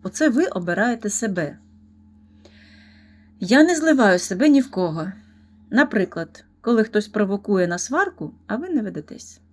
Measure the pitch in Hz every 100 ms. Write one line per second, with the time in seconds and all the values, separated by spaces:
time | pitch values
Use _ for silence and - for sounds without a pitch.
0 | 185 - 311 233 359 190 175 175 233 233
1 | 214 - 226 180 147 - _ - - _
2 | _ _ _ _ - - - - - -
3 | _ - _ _ 180 262 320 330 320 269
4 | 214 180 - 185 302 277 254 - 180 156
5 | 175 - - - _ _ _ 226 285 214
6 | 180 - 160 - _ _ - 233 220 208
7 | 214 214 202 202 202 190 175 175 - 294
8 | 392 - 151 - - 220 359 311 208 170
9 | - - - - _